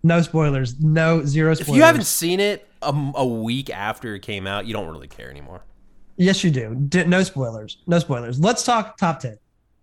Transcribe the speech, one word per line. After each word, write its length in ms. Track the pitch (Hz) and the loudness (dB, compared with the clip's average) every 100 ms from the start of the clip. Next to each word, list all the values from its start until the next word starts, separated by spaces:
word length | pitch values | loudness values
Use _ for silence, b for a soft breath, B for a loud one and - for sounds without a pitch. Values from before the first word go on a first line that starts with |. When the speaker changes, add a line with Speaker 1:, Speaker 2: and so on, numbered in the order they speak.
Speaker 1:
no 180 | 165 170 | 4 4
spoilers. 580 | 160 160 147 135 123 127 | 2 2 2 0 -2 0
No, 440 | 156 160 160 165 143 | 2 4 4 2 2
zero 280 | 151 156 | 2 2
Speaker 2:
If 140 | 160 - | 2 2
you 120 | 254 | 6
haven't 200 | 330 302 | 6 6
Speaker 1:
spoilers. 60 | 185 | 0
Speaker 2:
seen 300 | - 170 185 | -2 -2 0
it 260 | 202 196 - _ | 0 -2 -10 _
a, 120 | 143 143 139 139 | -4 -2 -4 -2
a 100 | 127 | -2
week 440 | 113 113 131 135 | -2 -4 -4 -6
after 460 | 95 107 - 117 101 | -8 -8 -6 -10 -10
it 60 | |
came 260 | 113 101 95 | -8 -8 -6
out, 180 | 104 104 | -6 -6
you 80 | |
don't 160 | 104 82 | -8 -8
really 180 | 78 69 | -12 -16
care 220 | - 65 | -18 -18
anymore. 320 | 71 69 90 - - - - - - | -16 -18 -18 -20 -20 -20 -20 -12 2
Speaker 1:
Yes, 260 | 185 190 | 2 4
you 80 | 175 | 2
do. 240 | 131 110 127 | 0 -2 -4
D-, 300 | 143 180 170 | 0 0 2
no 180 | 180 | 2
spoilers. 560 | 185 139 120 113 110 - - | 2 -4 -6 -8 -14 -12 0
No 100 | 170 | 0
spoilers. 420 | 143 120 117 127 | 0 -4 -4 0
Let's 240 | 196 240 | 0 0
talk 340 | - 233 214 - | 0 0 -2 -2
top 220 | 170 156 | -2 -2
ten. 180 | 120 107 _ _ _ _ | -8 -12 _ _ _ _